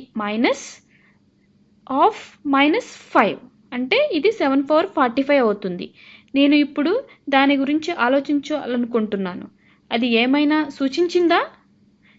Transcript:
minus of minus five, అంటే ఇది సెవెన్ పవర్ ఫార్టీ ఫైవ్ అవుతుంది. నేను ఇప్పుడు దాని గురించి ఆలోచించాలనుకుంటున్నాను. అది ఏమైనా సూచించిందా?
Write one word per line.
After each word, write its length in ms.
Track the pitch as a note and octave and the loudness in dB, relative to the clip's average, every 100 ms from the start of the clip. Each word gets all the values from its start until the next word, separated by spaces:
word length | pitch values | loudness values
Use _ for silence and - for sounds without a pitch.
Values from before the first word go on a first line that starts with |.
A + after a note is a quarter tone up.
| C4 A3 | -6 -8
minus 400 | G#3 A3 D4 C5 - - _ _ _ _ _ _ _ _ _ _ - C4 | -6 -2 -2 -2 -8 -20 _ _ _ _ _ _ _ _ _ _ -6 2
of 120 | F#4 A4 - - D4 | 2 0 -16 -10 0
minus 320 | C4+ C#4+ G#4 - - - | 2 4 2 -4 -20 -2
five, 280 | D#4 G#3 C#3 - _ _ B3 | 2 2 -2 -14 _ _ -8
అంటే 220 | B3+ G#4+ D5 E4+ | 0 0 2 0
ఇది 120 | G4 A4+ | 0 0
సెవెన్ 240 | D4 C#4 C#4 | 0 0 2
పవర్ 200 | D#4 G4 | 0 0
ఫార్టీ 280 | - B3+ A#3 C4+ | 0 0 0 2
ఫైవ్ 140 | C#4+ A#3 | 2 2
అవుతుంది. 400 | G3+ F#3+ F3+ - _ - - _ C#4 | -2 -6 -8 -10 _ -20 -20 _ 2
నేను 180 | C#4+ D4 | 4 4
ఇప్పుడు 280 | D4 D4 D4 A4+ C#5 - - | 2 0 -2 -2 -4 -16 -2
దాని 200 | C4+ C#4 C#4 | 2 4 2
గురించి 280 | C#4 D#4 D#4+ - A#3+ | 0 -2 -4 -2 0
ఆలోచించాలనుకుంటున్నాను. 1400 | C#4 C#4 C#4+ C#4 D4+ E3+ B3 A#3 A#3 G#3+ G3+ F#3 F3+ - _ _ _ _ | 0 0 -4 -2 -8 -4 -6 -2 -4 -4 -4 -6 -8 -16 _ _ _ _
అది 140 | A#3 B3 A3+ | -4 0 0
ఏమైనా 360 | B3 C#4+ D4 D#4 D4 - | 2 2 2 0 -2 -4
సూచించిందా? 640 | C4+ C4+ F4 F4 E4+ F4 D5+ - _ _ _ _ _ | -4 -2 -2 2 2 2 0 -12 _ _ _ _ _